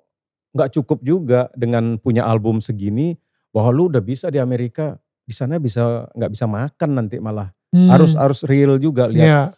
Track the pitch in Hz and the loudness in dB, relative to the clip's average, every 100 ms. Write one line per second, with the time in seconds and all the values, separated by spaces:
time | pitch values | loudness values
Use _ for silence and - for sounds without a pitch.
0 | _ _ _ _ _ 135 135 160 - 143 | _ _ _ _ _ -4 -2 -2 -2 -4
1 | 127 180 147 123 127 127 120 117 113 113 | 0 -2 2 0 0 -4 -2 0 -2 -2
2 | - 113 113 113 107 113 - 107 101 107 | -2 0 0 0 0 -2 -4 -6 -4 -2
3 | 160 165 _ _ _ 110 113 127 180 135 | -2 -4 _ _ _ -2 0 2 2 0
4 | 98 131 180 143 127 123 120 - 156 95 | -2 -6 -4 -2 -2 -2 -4 -6 -8 -10
5 | _ _ - 117 127 170 135 107 120 117 | _ _ -16 -8 -6 -4 -4 -2 -2 -2
6 | 117 - 104 104 113 104 143 - 156 135 | -8 -8 -6 -4 -4 -4 -6 -4 -4 -2
7 | 110 95 110 107 98 - _ 175 180 175 | -4 -6 -8 -8 -8 -14 _ 4 6 8
8 | 165 156 139 139 - 139 139 135 151 131 | 6 4 2 0 0 2 4 2 0 0
9 | 123 113 160 151 139 | 0 4 4 4 2